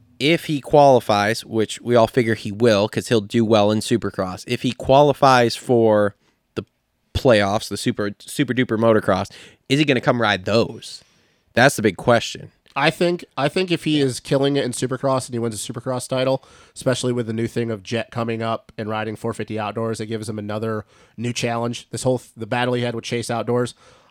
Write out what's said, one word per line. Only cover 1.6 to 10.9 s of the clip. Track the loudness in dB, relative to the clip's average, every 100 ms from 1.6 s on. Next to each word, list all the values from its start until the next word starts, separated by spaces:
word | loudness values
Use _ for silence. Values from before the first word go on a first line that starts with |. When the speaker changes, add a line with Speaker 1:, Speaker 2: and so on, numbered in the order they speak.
| -2 -4
Speaker 1:
we | 2 4
all | 4
figure | 2 0 -2
he | -4
will, | 0 4 4 2
'cause | -2 0
he'll | 0
do | 0 0
well | 4 4 4
in | 0
Supercross. | 0 -2 -2 -6 -6 -8 -8
If | -4
he | -4
qualifies | -4 4 6 6 6 6 6 4 0
for | 0 4 4 4 2 _ _ _ _
the | -12 -12 _ _ _ _
playoffs, | 0 4 4 4 -2 -4
the | -6
super, | -4 -2 -6 -6
super | -12 -4 -2
duper | 0 0 2
motocross, | 4 4 2 0 -2 -12 -20 _ -2
is | 0
he |
gonna | 2 2
come | 2 0
ride | 2 0
those? | 2 0 0 -6 -18